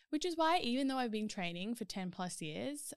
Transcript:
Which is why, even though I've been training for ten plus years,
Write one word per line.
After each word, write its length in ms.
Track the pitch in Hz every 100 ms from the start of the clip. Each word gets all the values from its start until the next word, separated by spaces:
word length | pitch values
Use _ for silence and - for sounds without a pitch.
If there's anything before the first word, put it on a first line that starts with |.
| _
Which 140 | 302
is 120 | 359 330
why, 220 | 320 349
even 280 | 240 247 269
though 100 | 262
I've 120 | 240
been 160 | 214 214
training 460 | - 175 170 196
for 100 | 233
ten 280 | 202 - 185
plus 280 | 175 180 -
years, 540 | 156 160 247 294 -